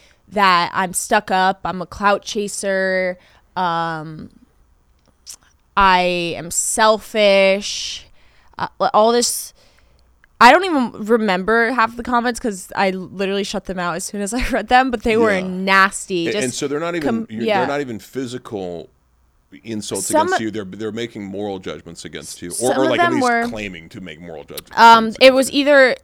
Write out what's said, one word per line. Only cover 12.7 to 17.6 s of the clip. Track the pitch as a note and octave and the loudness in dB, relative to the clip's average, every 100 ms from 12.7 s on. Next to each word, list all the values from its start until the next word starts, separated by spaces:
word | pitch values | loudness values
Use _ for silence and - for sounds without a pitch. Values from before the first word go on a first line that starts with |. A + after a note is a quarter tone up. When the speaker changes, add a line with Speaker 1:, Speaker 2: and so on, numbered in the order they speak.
| - | -2
Speaker 1:
I | F#3+ | -2
literally | F#3 F3+ F#3 F#3+ G3 | -2 -8 -6 -2 -2
shut | - G3 | -4 -6
them | - F#3+ | -8 -6
out | F3 E3 | -6 -6
as | |
soon | - G3+ | -8 -8
as | G3+ | -6
I | B3 G#3+ | -4 -2
<laughs> | |
read | A#3 G#3+ | -2 2
them, | B3 C4 | 2 2
but | A#3 | -2
they | A#3+ A3 | 0 2
were | A3 F#3+ | 2 0
Speaker 2:
Yeah. | F#3 | -4
Speaker 1:
nasty. | F#3 F#3+ F#3+ G3 - - F3+ E3 | -4 2 4 4 0 -6 -4 -2
Speaker 2:
And, | G#3 | -2
and | B2+ | -2
Speaker 1:
Just | - | -4
Speaker 2:
so | C#3+ | -4
they're | C#3+ | -4
not | E3+ | -4
even, | F3 C#3+ | -4 -2
Speaker 1:
com-, | A2+ A3 | -4 -6
Speaker 2:
you're, | A3 | -4
Speaker 1:
yeah. | A3+ G3+ | 0 0